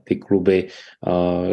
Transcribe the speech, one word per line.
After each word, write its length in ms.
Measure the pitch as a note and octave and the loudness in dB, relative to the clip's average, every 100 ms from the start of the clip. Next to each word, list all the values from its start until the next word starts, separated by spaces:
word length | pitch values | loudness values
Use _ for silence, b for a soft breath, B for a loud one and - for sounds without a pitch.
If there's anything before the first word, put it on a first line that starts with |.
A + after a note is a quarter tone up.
ty 120 | - - | -6 -6
kluby, 520 | - G2 F#2 F#2 F2+ | 0 0 2 0 -2
eh, 420 | - - _ - F2+ F2 F2 F#2 | -14 -20 _ -2 0 0 -2 -2